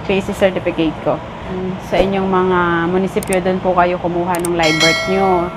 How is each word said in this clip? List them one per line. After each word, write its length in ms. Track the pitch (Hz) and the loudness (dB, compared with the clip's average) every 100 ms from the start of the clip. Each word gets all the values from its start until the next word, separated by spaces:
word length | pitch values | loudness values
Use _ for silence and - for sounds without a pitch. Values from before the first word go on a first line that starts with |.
P 160 | 160 196 | -2 -4
S 80 | 196 | -2
A 80 | 196 | 0
certificate 560 | 196 180 175 165 160 151 - | 0 2 -4 -2 -2 -2 -4
ko. 80 | 156 - - - 185 185 185 - | -4 -6 -14 -10 -6 -6 -8 -4
Sa 80 | 180 | 0
inyong 320 | 190 196 190 | 2 0 2
mga 320 | 185 185 180 175 170 170 | 2 2 2 2 0 0
munisipyo, 480 | 185 190 214 202 190 | 0 0 -2 0 0
doon 160 | 185 185 | 0 0
po 80 | 180 | 0
kayo 240 | 180 180 180 | 2 2 0
kumuha 320 | 175 175 175 175 | -2 -2 -2 -2
ng 160 | 175 175 | 0 2
live 180 | 160 156 | 2 4
birth 200 | 160 165 - | 2 2 0
nyo. 400 | 190 190 180 175 | 2 2 2 0